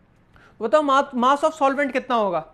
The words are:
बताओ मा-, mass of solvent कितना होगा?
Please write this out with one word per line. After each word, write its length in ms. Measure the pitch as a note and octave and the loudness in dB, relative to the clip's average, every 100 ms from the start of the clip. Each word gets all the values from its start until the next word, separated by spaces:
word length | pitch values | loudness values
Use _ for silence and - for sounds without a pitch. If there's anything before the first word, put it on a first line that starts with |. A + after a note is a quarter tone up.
| _ _ _ _ - - | _ _ _ _ -20 -10
बताओ 220 | G#3+ D4+ | 0 2
मा-, 300 | D4 C4+ C#4 B3 | 4 2 0 0
mass 280 | B3+ C#4 D#4+ | 2 2 0
of 120 | D#4 | 0
solvent 320 | C4+ C#4 C#4 | 0 0 -4
कितना 220 | C4 - A#3 | -4 -2 -2
होगा? 300 | G3+ E3 - | -2 -4 -8